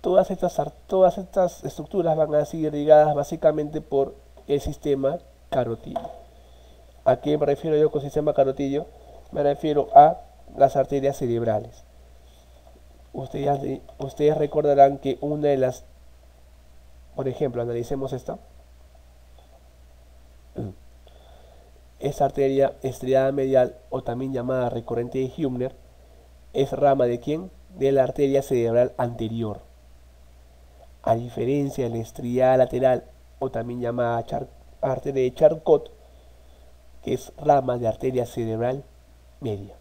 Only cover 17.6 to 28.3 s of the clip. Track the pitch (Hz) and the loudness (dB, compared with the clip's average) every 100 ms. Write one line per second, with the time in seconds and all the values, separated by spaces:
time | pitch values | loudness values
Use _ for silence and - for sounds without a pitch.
17.6 | 120 120 120 135 135 127 - - - - | -4 -6 -4 -6 -6 -8 -10 -12 -16 -20
18.6 | - - - - - - - - - - | -20 -20 -20 -20 -20 -20 -20 -20 -20 -20
19.6 | - - - - - - - - - - | -20 -20 -20 -20 -20 -20 -20 -20 -18 -12
20.6 | 107 92 - - - - - - - - | -12 -14 -20 -20 -20 -20 -20 -20 -20 -20
21.6 | - - - - 139 - 139 143 135 135 | -20 -20 -20 -8 -8 -2 -2 0 0 2
22.6 | 135 - 131 - 127 131 135 139 135 131 | 0 0 -8 -6 0 2 2 0 2 4
23.6 | 123 - - 127 - 120 135 131 123 127 | 2 -2 -10 -8 -6 -6 -4 -4 -2 -2
24.6 | 123 120 - 120 120 131 131 - 143 123 | -2 -4 -6 -4 -4 -4 -4 -4 -4 -2
25.6 | 131 - - - - - - - - - | -6 -8 -20 -20 -20 -20 -20 -20 -8 -2
26.6 | 135 131 143 135 123 120 - 156 185 - | -2 2 4 4 2 0 -4 -6 -8 -18
27.6 | - - 135 139 127 - 139 | -20 -2 2 2 0 0 2